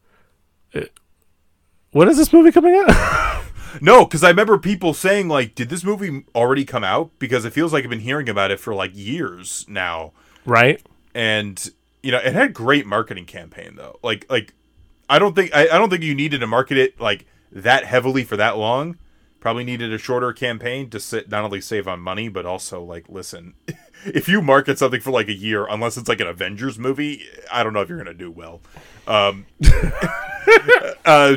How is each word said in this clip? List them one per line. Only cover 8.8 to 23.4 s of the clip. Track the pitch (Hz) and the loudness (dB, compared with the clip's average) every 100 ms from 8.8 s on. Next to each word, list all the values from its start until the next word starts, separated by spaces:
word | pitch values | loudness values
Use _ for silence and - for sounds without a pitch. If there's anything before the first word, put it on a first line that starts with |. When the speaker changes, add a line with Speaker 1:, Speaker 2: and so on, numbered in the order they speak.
| 95 98 | -8 -10
Speaker 2:
years | 101 156 123 87 92 - - | -10 -8 -8 -12 -14 -14 -12
now. | 101 90 85 80 _ _ _ | -8 -6 -6 -10 _ _ _
Speaker 1:
Right. | - 117 123 160 _ _ _ | 0 4 4 2 _ _ _
Speaker 2:
And, | 120 113 107 104 92 - _ _ _ | -6 -4 -2 -6 -12 -16 _ _ _
you | 131 | -4
know, | 123 | -2
it | 113 | 0
had | 156 269 | 0 -2
a | |
great | 170 117 147 104 | -2 0 0 0
marketing | 104 113 98 85 | -4 -4 -10 -16
campaign, | 92 80 - 85 80 | -20 -20 -20 -20 -20
though. | 67 - | -20 -12
Like, | 120 110 - | -8 -8 -4
like, | 127 104 _ _ _ _ _ - | -4 -4 _ _ _ _ _ 2
I | 147 | 4
don't | 202 170 | 4 0
think, | 180 147 | 0 2
I, | 160 | 4
I | 165 | 4
don't | 214 | 2
think | 180 | 0
you | 160 139 | -4 -4
needed | 151 143 | -4 -4
to | 117 | -2
market | 113 131 139 | -2 0 -2
it, | 131 - | -2 -4
like, | 113 101 _ _ _ | -6 -6 _ _ _
that | 95 104 131 - | -6 0 0 2
heavily | 127 123 131 | -2 0 -2
for | 120 104 | -4 -2
that | 110 110 | -2 -2
long. | 107 127 156 170 _ _ _ _ | -2 -2 -4 -12 _ _ _ _
Probably | 117 117 | -6 -6
needed | 123 120 117 | -6 -8 -8
a | 110 | -8
shorter | - 123 123 | -6 -4 -4
campaign | 113 127 113 120 127 131 | -6 -6 -6 -8 -10 -10
to | 110 | -12
sit, | - 113 101 | -10 -10 -8
not | 104 | -6
only | 107 98 | -6 -8
save | - 110 92 | -8 -8 -6
on | 90 | -8
money, | 87 95 113 | -8 -8 -8
but | 95 87 | -10 -10
also, | 92 - 92 | -10 -12 -14
like, | 87 87 85 | -14 -18 -18
listen, | 95 90 87 | -18 -16 -18